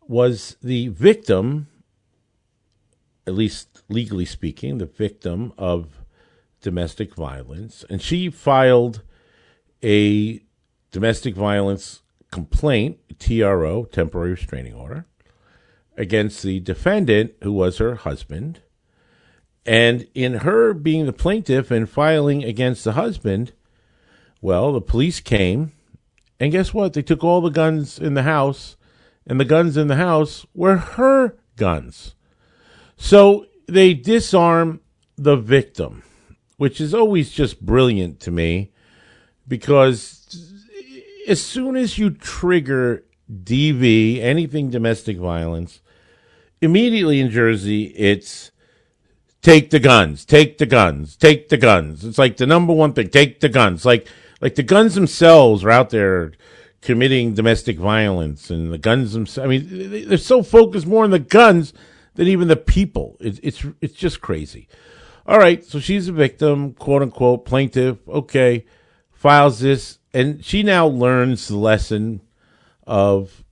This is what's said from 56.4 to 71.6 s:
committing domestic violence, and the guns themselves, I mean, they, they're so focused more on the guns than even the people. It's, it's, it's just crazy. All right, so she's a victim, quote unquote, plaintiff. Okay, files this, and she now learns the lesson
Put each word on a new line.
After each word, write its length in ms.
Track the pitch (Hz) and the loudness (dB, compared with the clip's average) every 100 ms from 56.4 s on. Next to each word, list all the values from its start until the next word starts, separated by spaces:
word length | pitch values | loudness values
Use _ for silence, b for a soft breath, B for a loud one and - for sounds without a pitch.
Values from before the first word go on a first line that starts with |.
| b b b b | b b b b
committing 520 | - 117 131 131 117 | -4 0 2 2 0
domestic 440 | 104 110 113 - 85 | 0 0 0 -2 -6
violence, 720 | 92 110 107 92 78 73 - | -2 0 0 -2 -4 -8 -10
and 220 | 82 82 | -8 -8
the 60 | 82 | -6
guns 340 | 107 123 120 | -2 0 -2
themselves, 340 | 110 107 - 135 | -6 -8 -8 -4
I 20 | |
mean, 420 | 131 160 185 196 | -4 -4 -12 -12
they, 100 | 208 | -12
they're 160 | - 185 | -2 -2
so 240 | - 254 | 2 2
focused 460 | 202 226 226 190 160 | 6 6 6 2 -2
more 160 | 220 | 2
on 60 | 214 | 2
the 100 | 185 | 2
guns 520 | 131 202 233 175 151 _ b b b - | 2 6 6 6 0 _ b b b -4
than 100 | 175 | 0
even 220 | 190 175 | 2 2
the 80 | 156 | 2
people. 600 | - - 202 - 71 _ | 2 2 2 -4 -10 _
It's, 180 | 107 98 | -12 -8
it's, 240 | - - 143 - | -8 -8 -12 -10
it's 140 | 147 | -12
just 260 | - 180 - | -6 -6 -6
crazy. 460 | - 85 76 - - b b b b b - | -8 -8 -8 -16 -20 b b b b b 2
All 120 | 208 | 6
right, 260 | 185 180 | 6 4
so 140 | - 147 | -4 -10
she's 300 | 131 202 180 | -4 -4 -4
a 40 | |
victim, 600 | 165 139 - 151 143 143 | -2 -2 0 -2 -2 -4
quote 300 | - - 139 | -10 -2 -2
unquote, 420 | 139 - 123 123 | -2 0 0 0
plaintiff. 540 | - 127 135 127 127 117 - | -2 -2 -2 -2 -2 -4 -8
Okay, 580 | 147 135 135 127 120 - _ _ _ _ | -10 -4 0 2 0 -6 _ _ _ _
files 480 | _ 147 147 143 110 | _ 4 6 6 2
this, 400 | 131 135 - - _ | -2 -2 -4 -20 _
and 320 | 131 135 147 | -2 -2 -4
she 200 | - 196 | -6 -2
now 240 | 208 185 160 | 0 2 2
learns 580 | 131 123 127 127 123 - | 2 0 2 0 -2 -6
the 100 | |
lesson 640 | 104 | -2